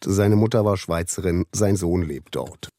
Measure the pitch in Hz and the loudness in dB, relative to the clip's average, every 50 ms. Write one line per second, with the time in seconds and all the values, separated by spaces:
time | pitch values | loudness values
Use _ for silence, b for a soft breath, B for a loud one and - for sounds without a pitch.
0 | - - 98 95 101 104 107 104 110 110 117 117 104 104 101 95 - - 82 85 | -6 -4 0 0 2 2 4 2 2 2 0 0 0 0 -2 -4 -4 -6 -6 -6
1 | 85 - - - 95 92 85 87 85 - - - 107 98 98 95 92 85 87 92 | -4 -6 -4 0 2 2 2 2 0 -2 -2 0 2 2 2 2 2 0 0 0
2 | 87 78 73 65 - - - 67 62 64 62 - - - - | 0 -2 -4 -8 -10 -8 -8 -8 -8 -8 -10 -16 -20 -20 -20